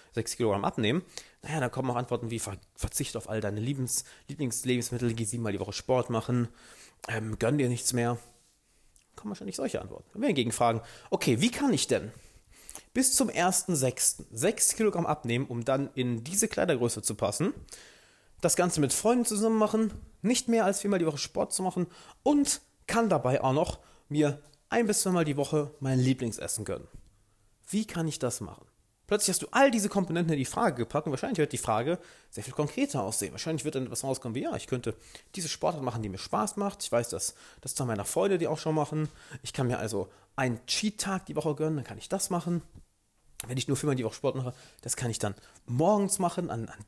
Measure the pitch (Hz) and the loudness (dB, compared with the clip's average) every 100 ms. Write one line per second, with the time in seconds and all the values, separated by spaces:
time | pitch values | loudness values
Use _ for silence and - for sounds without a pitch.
0 | - - 110 - 117 101 101 - 107 151 | -8 -4 -4 0 2 4 2 2 2 2
1 | - - - _ - 156 123 127 131 120 | -2 -12 -18 _ -6 -2 -2 -2 -2 -2
2 | 120 120 117 113 - 95 - - - - | -2 -4 -2 -6 -6 -8 -12 -8 -4 -2
3 | 147 110 - 110 104 104 113 139 123 - | -4 -6 -6 -4 -2 -2 -2 -2 -2 -4
4 | - - - 139 135 113 131 123 117 120 | -6 -12 -12 -4 -4 -2 0 0 0 -2
5 | 120 113 113 120 110 101 95 - - 127 | 0 0 -2 -2 -2 -2 -4 -4 0 0
6 | 120 117 - 123 117 - - - - _ | 2 -2 0 0 0 -4 -20 -20 -20 _
7 | - 113 110 104 113 147 127 120 - 123 | -8 -6 -4 0 2 4 2 2 0 2
8 | 117 117 - - _ _ _ _ _ _ | 2 0 -6 -20 _ _ _ _ _ _
9 | _ - 208 196 208 185 269 - - - | _ -14 -10 -8 -8 -4 -4 -4 -8 -14
10 | - - 269 147 117 - 120 113 - - | -14 -2 0 2 2 2 2 2 -4 -16
11 | - - - 113 214 - 285 165 - 113 | -4 0 2 4 2 2 2 2 2 0
12 | 104 - - - _ - - - - - | -2 -12 -20 -20 _ -20 -20 -20 -6 0
13 | 262 - 254 - 175 190 - 165 131 - | 2 4 2 2 2 2 0 2 2 2
14 | - - - 113 160 240 - - 220 175 | 0 0 -6 0 0 4 2 4 2 2
15 | 165 151 120 117 135 120 117 135 139 - | 0 0 0 0 0 -2 0 0 0 -2
16 | 123 120 120 196 - - 185 139 120 - | -2 -2 -2 0 0 2 2 2 0 0
17 | - 107 98 - 175 - - - - - | -4 -2 0 0 -2 -2 -10 -20 -20 -20
18 | - _ _ - 170 - 180 160 139 - | -20 _ _ -2 0 2 2 2 2 2
19 | 214 247 233 208 226 220 214 220 220 - | 4 4 2 2 2 4 4 2 0 -2
20 | - - 196 247 - 226 196 196 202 190 | -14 -4 0 0 2 4 4 2 2 2
21 | 165 143 - - - - 185 180 175 - | 2 -2 -4 -4 -2 -2 -2 -2 -2 -6
22 | - - - 294 285 - - _ - 226 | -20 -2 4 4 4 0 -6 _ -2 2
23 | 226 160 123 131 131 135 175 - - - | 4 4 4 2 4 4 2 -2 -14 -20
24 | - 147 151 143 - _ - 233 226 208 | -4 2 2 2 -8 _ -2 0 2 2
25 | 190 180 156 143 139 156 147 - 135 131 | 2 2 2 0 0 0 -2 -4 0 4
26 | 127 127 120 104 - - 107 73 - - | 4 2 0 -4 -4 -4 -4 -8 -10 -20
27 | - _ _ _ _ _ - 208 220 170 | -20 _ _ _ _ _ -4 -4 -2 -2
28 | 160 143 123 - 95 - - _ _ _ | -2 -2 -2 -4 -8 -14 -20 _ _ _
29 | - 208 208 185 - 233 277 233 202 196 | -2 0 2 0 0 4 6 6 2 0
30 | 180 165 165 151 131 - 233 127 113 143 | 0 0 2 0 0 0 0 0 -2 -2
31 | 156 131 - 214 147 120 - 110 127 175 | -2 -2 -2 0 0 0 0 0 2 -2
32 | - - _ - 107 - 147 - 277 143 | -6 -20 _ -12 -8 -4 -4 0 -2 0
33 | 98 - 98 - - 160 151 135 127 120 | -2 -2 -4 -4 -4 -4 -2 -4 -4 -4
34 | 139 131 123 113 294 - - 127 120 - | -4 -4 -4 -4 -4 -6 -4 -4 -4 -6
35 | - - - - 165 - 156 165 131 117 | -10 -20 -14 -8 -8 -2 -2 0 -2 -4
36 | 107 113 - - 214 - 202 - - 120 | -4 -6 -4 -2 -2 -2 -4 -4 0 0
37 | - 82 - - - - - - 127 107 | 0 -2 -6 -8 -16 -14 -8 -4 -2 -2
38 | 101 - 196 185 156 151 - 156 143 151 | -2 2 4 2 2 0 0 0 0 0
39 | 156 - - - - - 127 123 107 104 | -2 -6 -16 -14 -8 -2 0 0 -2 -4
40 | 90 - _ - 131 117 - - 214 - | -6 -10 _ -4 -2 -2 -4 -2 -2 -2
41 | 196 190 - 214 156 147 156 156 117 107 | -4 -4 -4 -2 -2 0 0 -2 -4 -10
42 | - 190 - 175 175 170 - - - _ | -6 -4 -2 -2 0 -2 -4 -16 -20 _
43 | _ _ _ - 113 131 123 135 151 131 | _ _ _ -14 -6 -4 0 0 0 0
44 | 113 - 139 131 127 - - - - - | -2 -2 -2 -2 -4 -8 -16 -12 -6 -4
45 | 123 110 104 95 - - - 120 165 208 | -2 -2 -4 -6 -14 -16 -4 2 4 4
46 | 196 - 175 - 175 113 110 - | 4 2 0 0 -4 -4 -6 -10